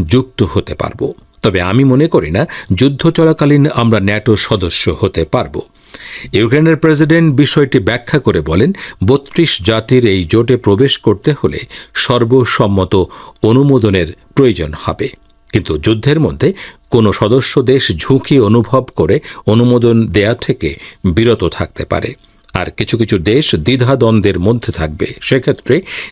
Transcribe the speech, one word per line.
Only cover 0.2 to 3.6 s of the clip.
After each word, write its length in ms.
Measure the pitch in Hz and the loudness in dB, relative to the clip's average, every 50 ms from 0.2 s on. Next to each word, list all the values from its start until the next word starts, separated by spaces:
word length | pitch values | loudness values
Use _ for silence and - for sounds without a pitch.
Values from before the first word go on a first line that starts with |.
| 131 - - - 107 | 0 -2 -4 -4 -4
হতে 320 | 90 - 101 - - - | -2 -2 -4 -4 -4 -6
পারব। 380 | - - - - - - 143 - - - _ _ _ - | -8 -8 -8 -8 -8 -8 -8 -8 -12 -20 _ _ _ -2
তবে 180 | 113 92 92 | -2 0 0
আমি 240 | 87 90 98 127 139 | 0 0 2 2 2
মনে 240 | 135 127 131 156 170 | 4 4 2 2 2
করি 220 | - 156 85 73 | 2 0 0 0
না 160 | 80 98 156 - - - - - 95 | -2 -2 -2 -4 -6 -10 -6 -4 0
যুদ্ধ 360 | 90 127 143 139 131 - 165 | 2 2 0 0 0 0 0
চলাকালীন 560 | 156 - 160 160 156 - 151 143 147 143 | 2 2 2 2 2 2 2 2 4 4